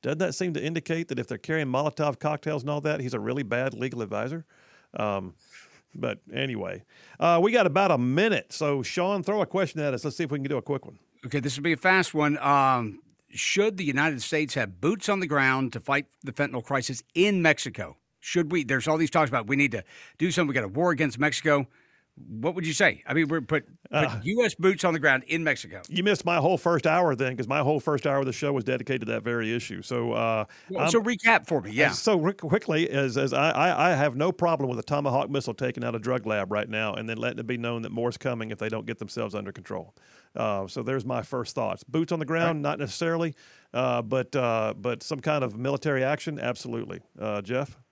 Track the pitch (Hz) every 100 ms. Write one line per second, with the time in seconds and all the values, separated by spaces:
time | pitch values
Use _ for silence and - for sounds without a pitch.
0 | 131 151 180 143 185 147 147 165 - 165
1 | 165 123 120 110 - 160 143 127 151 -
2 | 147 123 151 151 - 147 127 147 151 151
3 | 127 120 107 131 117 117 131 113 127 120
4 | 107 104 120 165 160 _ _ _ _ -
5 | 107 98 92 - _ - - - _ -
6 | 123 104 - 127 135 113 92 92 - -
7 | - - 170 170 196 240 190 147 196 147
8 | 123 139 220 170 - - 151 143 123 -
9 | 180 202 180 208 180 185 190 156 147 127
10 | 151 - 160 143 135 139 - 139 - 123
11 | _ _ 131 143 139 131 151 156 185 185
12 | 170 156 147 147 139 143 135 127 113 95
13 | _ _ _ - - 190 214 190 160 135
14 | 156 139 - 156 151 139 110 90 139 208
15 | - 202 175 147 131 131 131 113 - 139
16 | 143 _ 139 127 143 127 - 135 123 127
17 | - - 202 196 160 147 131 110 87 -
18 | _ _ - 170 156 175 127 135 120 156
19 | 160 170 147 123 107 135 143 117 - -
20 | - _ 170 170 156 131 104 107 175 151
21 | 156 113 147 139 156 147 135 _ _ _
22 | _ - - 107 139 180 165 147 185 95
23 | - 143 151 160 123 160 - - - -
24 | 147 107 117 220 233 - 185 190 185 165
25 | 147 131 - 160 156 131 - 92 - 170
26 | 190 202 - 170 147 185 175 170 165 165
27 | 175 127 131 127 113 143 139 151 - 143
28 | 151 139 135 117 143 139 110 127 123 131
29 | 110 113 107 120 110 120 - 95 - 123
30 | 120 113 117 110 104 - - 185 151 226
31 | 214 233 226 220 - 156 101 110 147 92
32 | - 196 160 190 160 196 - 156 165 139
33 | 135 117 139 131 151 - 170 175 170 156
34 | 147 123 165 180 175 160 135 120 - 143
35 | 143 127 - 139 127 110 127 - 117 117
36 | 110 127 107 107 95 104 107 107 110 101
37 | 110 113 120 123 113 123 117 117 113 117
38 | 120 113 135 120 113 110 110 110 107 113
39 | 104 - 110 104 98 98 92 98 85 _
40 | _ - _ - 110 101 98 - 117 135
41 | 113 123 104 131 120 - 110 92 - 160
42 | 165 170 147 160 165 156 147 151 135 -
43 | 170 165 165 143 - - _ 120 127 120
44 | 110 131 123 139 123 113 110 104 110 120
45 | - 147 156 151 127 107 127 139 156 139
46 | 131 147 - 147 120 120 123 117 107 90
47 | _ - 107 104 98 123 143 - _